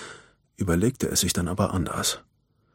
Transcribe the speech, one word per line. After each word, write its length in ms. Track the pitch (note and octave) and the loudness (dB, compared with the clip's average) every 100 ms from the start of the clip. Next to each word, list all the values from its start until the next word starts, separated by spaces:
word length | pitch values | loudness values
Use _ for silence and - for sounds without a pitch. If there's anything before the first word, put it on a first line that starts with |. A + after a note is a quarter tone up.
| - - - _ _ - | -14 -18 -20 _ _ -6
überlegte 520 | F#2+ E2 A2 - - | 0 2 2 0 -2
es 120 | - | 0
sich 120 | F2 | 2
dann 140 | - E2+ | 0 -2
aber 240 | F#2 G2+ | 0 0
anders. 500 | F#2+ - - - - - _ _ _ _ | 2 -2 -2 -2 -4 -10 _ _ _ _